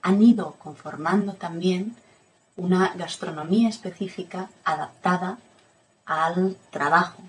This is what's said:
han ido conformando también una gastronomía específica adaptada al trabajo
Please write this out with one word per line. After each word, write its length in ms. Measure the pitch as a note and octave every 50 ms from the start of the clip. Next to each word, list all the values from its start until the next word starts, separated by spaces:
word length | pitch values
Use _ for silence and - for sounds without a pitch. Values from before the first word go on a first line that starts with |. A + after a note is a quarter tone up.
han 200 | - F#3 G3 G3+
ido 300 | A3 A#3+ A3 G#3 F3 D#3 - _
conformando 680 | - D#3 D3 - - D3+ D3+ C#3 D#3+ E3 F#3 G#3 G3 G3+
también 640 | G3 - - E3+ E3 E3+ F3+ F#3 F#3 F3+ G3 A3+ A#3 - _ _ _ _ _ _ _ _ _ _ _
una 360 | - F3+ F3+ F#3 F#3 F#3+ F#3 -
gastronomía 760 | F3+ E3+ - - - - F3 D#3+ D3+ D#3 E3 F#3+ A3+ A#3 A3+
específica 800 | G#3+ - - F#3 F3+ - G3 F#3 - - F3+ - - F#3 F#3 - - _ _
adaptada 760 | D#3+ D#3 D3+ - - - _ - - F3+ E3+ F3+ F#3 A#3 - _ _ _ _ _ _ _ _ _ _ _ _ _
al 500 | - D#3+ D#3 D#3+ E3 F3 F3+ F#3 F#3+ F#3 - _ _
trabajo 500 | - D3 C#3+ C#3 D#3+ F3 F3+ - - - -